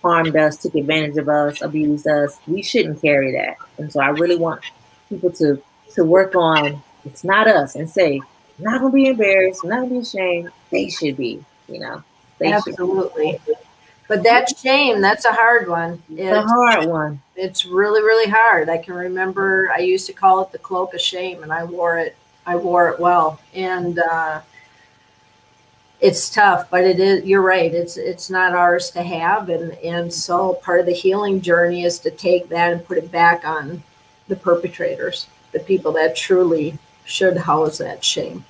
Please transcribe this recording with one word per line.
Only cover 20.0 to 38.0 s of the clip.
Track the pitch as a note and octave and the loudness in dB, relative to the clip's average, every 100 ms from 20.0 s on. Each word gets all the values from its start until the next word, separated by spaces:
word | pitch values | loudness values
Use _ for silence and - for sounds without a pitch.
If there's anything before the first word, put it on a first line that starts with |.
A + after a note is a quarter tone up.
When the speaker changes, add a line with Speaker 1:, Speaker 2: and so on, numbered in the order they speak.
| - | -2
Speaker 2:
to | |
call | - F#3+ F#3 | 0 4 4
it | F#3 | 2
the | - | -8
cloak | - F#3 F3+ | -8 -4 -4
of | E3+ | -4
shame, | - F3+ F3+ F3+ | -4 -4 -8 -10
and | D#3 | -8
I | D#3+ | -6
wore | E3+ F3 E3+ E3+ | -6 -2 0 0
it, | D#3 - _ _ | -4 -8 _ _
I | - F3 | -4 -2
wore | F3 F3 E3+ | 2 4 4
it | - | 4
well. | F3 F3 D#3 D#3 _ | 2 4 2 -2 _
And, | F#3 F#3 F3+ F3 E3+ | -8 -6 -4 -4 -2
uh, | E3 E3 D#3+ D#3 D#3+ - _ _ _ _ _ _ _ _ _ _ _ _ _ _ | 0 0 -4 -6 -12 -20 _ _ _ _ _ _ _ _ _ _ _ _ _ _
it's | G3 - - | 2 4 0
tough, | - G3+ F3 - | 4 4 4 0
but | F3+ | 2
it | F#3 F3+ | 2 4
is, | G3 F#3+ | 4 2
you're | F#3 G3 | 2 2
right. | F#3 F#3 E3 | 4 2 2
It's, | E3+ E3+ - | -2 -6 -6
it's | - F3+ - | -8 -8 -6
not | F#3 F#3 | 0 2
ours | F3 F3 F3 F3 | 4 2 2 -2
to | G3+ | -6
have. | F#3 E3+ E3+ G#3+ F3+ | -8 -4 -2 -2 -2
And, | E3 E3 - | -6 -6 -10
and | E3+ F3 E3+ | -8 -6 -6
so | - - F3 F#3+ | -8 -4 -2 0
part | F3 - F3 | -2 0 2
of | F3 | 2
the | |
healing | F3 F#3+ G3 G#3 F#3+ | 2 0 0 0 -2
journey | F3 E3+ F3 F3 | 2 2 2 0
is | F3 F3 | -2 -2
to | - | -6
take | - F#3+ F3+ F3+ | -4 0 0 0
that | E3+ F3 | -2 0
and | E3+ | -2
put | - F3 | -4 -6
it | E3+ | -4
back | F3 E3+ F3 | 2 2 2
on | D3+ D#3 C#3+ E3+ - _ _ _ - | -4 -6 -8 -14 -16 _ _ _ -10
the | |
perpetrators, | F#3+ F#3 E3+ - - E3+ - - - - _ _ | -4 0 0 0 -6 -6 -6 -8 -8 -14 _ _
the | - | -10
people | - F#3+ D#3 | -2 -2 0
that | D#3 D#3+ D#3+ | 0 0 -2
truly | - F#3 F3+ E3 D3+ D3+ _ _ | 0 2 4 0 -2 -8 _ _
should | - - F#3+ F3 | -12 0 0 0
house | D#3+ D3+ D#3 - | 0 0 0 -4
that | - - | -8 -6